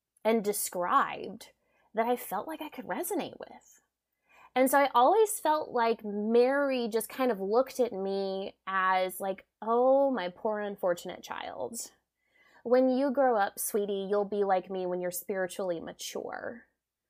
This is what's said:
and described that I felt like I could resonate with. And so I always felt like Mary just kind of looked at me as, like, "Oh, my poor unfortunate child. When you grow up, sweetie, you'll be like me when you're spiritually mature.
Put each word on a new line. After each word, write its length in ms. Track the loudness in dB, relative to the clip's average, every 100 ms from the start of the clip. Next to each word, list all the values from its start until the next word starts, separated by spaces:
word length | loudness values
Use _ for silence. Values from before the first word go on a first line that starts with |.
| _ _ 0
and 180 | 2
described 1080 | 0 -2 -4 -4 2 2 2 -4 -10 -14 -20 _ _ _ _
that 140 | -2 0
I 100 | 0
felt 300 | -2 -8 -6
like 140 | -10
I 80 | -12
could 180 | -12 -8
resonate 520 | -6 -4 -4 -6 -10
with. 400 | -16 -18 _ -20 _ _ _ _ _ _ -4 2
And 100 | 4
so 80 | 6
I 120 | 4
always 460 | 6 6 6 4 2
felt 320 | 0 0 -2
like 320 | 0 0 0
Mary 840 | -4 -4 2 4 4 4 0 0 -2
just 160 | -4 -4
kind 240 | -2 0
of 80 | 0
looked 400 | 0 0 0 0
at 140 | -2
me 640 | -2 -4 -4 -4 -6 -8 -12 -6
as, 540 | 0 2 2 0 -4
like, 240 | -6 -6 -10 -10
"Oh, 500 | 0 4 6 6 4
my 220 | 0 -4 -4
poor 240 | -4 -2
unfortunate 640 | -6 -2 -2 -2 -4 -12
child. 560 | -10 -10 -8 -8 -8 -8 -14 _ _ _ _ _ _ _
When 260 | 2 4 4
you 200 | 4 2
grow 280 | 4 4 4
up, 200 | 0 -2
sweetie, 480 | -4 -2 -2 -4 0
you'll 160 | 0 0
be 180 | 0
like 260 | 2 0 0
me 160 | -6 -4
when 140 | -4
you're 120 | -4
spiritually 680 | -6 -6 -4 -4 -4 -4 -4
mature. 840 | -8 -12 -10 -10 -10 -10 -10 -12 _ _ _ _